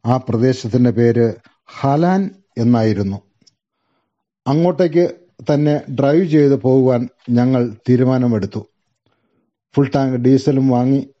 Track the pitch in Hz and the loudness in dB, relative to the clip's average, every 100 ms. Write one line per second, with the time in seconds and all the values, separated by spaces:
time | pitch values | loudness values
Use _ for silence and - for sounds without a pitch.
0 | 117 127 - 113 127 127 110 123 123 110 | -2 -2 -2 0 0 -2 -4 0 0 2
1 | 120 117 113 - _ _ _ - 135 143 | 0 2 -2 -4 _ _ _ -6 -2 0
2 | 175 190 190 - _ - 117 120 110 101 | 0 0 -4 -10 _ -4 0 2 0 -2
3 | 98 101 _ _ _ _ _ _ _ _ | -4 -8 _ _ _ _ _ _ _ _
4 | _ _ _ _ - 147 170 170 175 160 | _ _ _ _ -4 0 0 0 0 0
5 | 175 - _ - - 147 151 147 - 131 | -2 -4 _ -10 -2 0 0 -2 -4 -2
6 | 139 160 180 151 143 139 131 131 131 123 | 0 0 2 2 2 2 2 2 2 0
7 | 123 _ - 120 123 131 120 104 - 123 | -4 _ -2 0 2 0 -2 -6 -2 2
8 | 127 131 123 110 98 107 - _ _ _ | 2 0 0 -2 -4 -10 -14 _ _ _
9 | _ _ _ _ _ _ _ - 139 143 | _ _ _ _ _ _ _ -2 0 0
10 | 135 127 127 135 151 135 131 123 127 139 | -2 0 2 2 2 0 0 0 0 -2
11 | - _ | -4 _